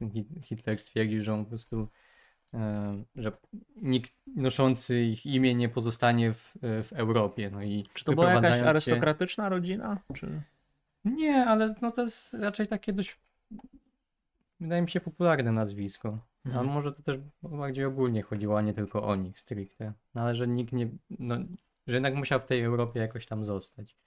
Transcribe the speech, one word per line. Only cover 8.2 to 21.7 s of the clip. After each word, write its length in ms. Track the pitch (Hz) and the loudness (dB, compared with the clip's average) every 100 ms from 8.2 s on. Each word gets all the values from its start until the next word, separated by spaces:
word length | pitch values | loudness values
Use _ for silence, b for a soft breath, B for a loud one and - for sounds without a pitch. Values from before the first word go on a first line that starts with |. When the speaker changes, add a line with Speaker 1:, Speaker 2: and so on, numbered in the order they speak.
| 175 | 6
Speaker 2:
jakaś 100 | 180 | 6
Speaker 1:
wyprowadzając 220 | 170 123 123 | 6 6 4
się 40 | |
Speaker 2:
arystokratyczna 800 | 156 135 120 151 151 180 - 202 | 4 4 4 2 0 -2 -2 -2
rodzina? 480 | 185 175 202 226 196 - | 0 -2 -4 -4 -6 -8
Czy 280 | - - 151 147 _ _ _ _ _ 202 | -10 -8 -8 -10 _ _ _ _ _ -2
Speaker 1:
Nie, 400 | 294 311 277 247 | 0 4 4 6
ale 300 | 220 220 214 | 4 2 0
no 100 | 233 | -2
to 100 | 233 | -2
jest 320 | 233 - - | -2 -4 -10
raczej 340 | 233 208 202 208 | -4 -4 -2 -2
takie 260 | 208 - | -2 -2
dość, 240 | 196 185 - _ _ _ 214 - - _ _ _ _ _ _ _ - | -2 -4 -8 _ _ _ -18 -18 -20 _ _ _ _ _ _ _ -10
wydaje 220 | 165 170 | -2 0
mi 80 | 170 | 2
się, 100 | 180 | 0
popularne 500 | 170 - 175 151 117 | -4 2 4 4 4
nazwisko. 680 | 110 107 101 101 - 113 110 - _ 131 | 2 0 -4 -8 -6 -8 -8 -12 _ -6
Speaker 2:
Mhm. 240 | 123 131 | -2 0
Speaker 1:
A 40 | |
może 200 | 143 143 | -2 -4
to 80 | 139 | -6
też 160 | 147 135 143 - | -6 -6 -10 -16
bardziej 420 | 156 147 139 131 135 | -12 -8 -6 -2 -2
ogólnie 360 | 135 127 110 | 0 2 0
chodziło, 360 | 101 107 104 107 | -2 -4 0 2
a 40 | |
nie 120 | 107 | 2
tylko 300 | 104 101 107 | -2 -4 -2
o 120 | 104 98 | 0 -2
nich 240 | 92 - | -2 -8
stricte. 540 | - 104 98 - 107 107 _ 120 | -10 -8 -8 -10 -10 -12 _ -2
No, 60 | |
ale 140 | 120 117 | -2 0
że 120 | 123 | 0
nikt 260 | 120 117 | 0 -2
nie, 160 | 123 117 - - - | -2 -4 -6 -14 -8
no, 160 | 123 117 90 87 _ | -4 -4 -6 -12 _